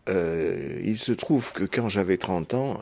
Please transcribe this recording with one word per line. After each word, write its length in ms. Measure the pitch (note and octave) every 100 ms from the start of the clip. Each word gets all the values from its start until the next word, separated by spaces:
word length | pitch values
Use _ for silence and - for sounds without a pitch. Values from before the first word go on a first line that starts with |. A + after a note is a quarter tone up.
| -
Euh, 720 | F#2+ E2 E2 D#2+ - C#2+ -
il 140 | - A2
se 160 | -
trouve 400 | A2+ - C#3+ A#2
que 100 | -
quand 260 | F#2+ - A#2
j'avais 280 | G2 F#2 F#2
trente 360 | F#2+ F2+ D#2+
ans, 280 | B2 C3+ G#2+